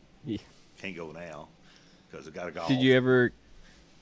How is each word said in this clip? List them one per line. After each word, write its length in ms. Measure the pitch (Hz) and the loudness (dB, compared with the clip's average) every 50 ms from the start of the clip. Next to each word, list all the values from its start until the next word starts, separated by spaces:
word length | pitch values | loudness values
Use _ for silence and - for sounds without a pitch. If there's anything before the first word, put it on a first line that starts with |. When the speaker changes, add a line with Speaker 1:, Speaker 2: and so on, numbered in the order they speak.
| _ _ _ _ - | _ _ _ _ -10
Speaker 1:
Yeah. 140 | 147 107 101 - - - - - _ _ - | -8 -8 -8 -10 -14 -20 -20 -20 _ _ -14
Speaker 2:
can't 180 | - 98 87 | -12 -12 -10
go 140 | 82 85 78 78 | -10 -12 -12 -12
now 360 | 82 87 85 76 76 78 - - _ - - - - _ _ _ _ _ _ | -14 -14 -14 -14 -14 -16 -18 -20 _ -20 -20 -20 -20 _ _ _ _ _ _
'cause 160 | - 78 67 78 | -18 -16 -16 -14
I 20 | |
gotta 220 | 78 90 90 87 78 | -12 -10 -10 -10 -8
golf. 160 | 87 82 85 | -6 -2 0
Speaker 1:
Did 120 | 135 127 | 0 2
you 140 | 127 131 127 | 4 4 4
ever, 380 | 127 123 127 127 127 123 117 - - _ - - - - - - - - _ _ _ | 4 6 4 4 4 4 2 0 -6 _ -20 -20 -20 -20 -20 -20 -20 -20 _ _ _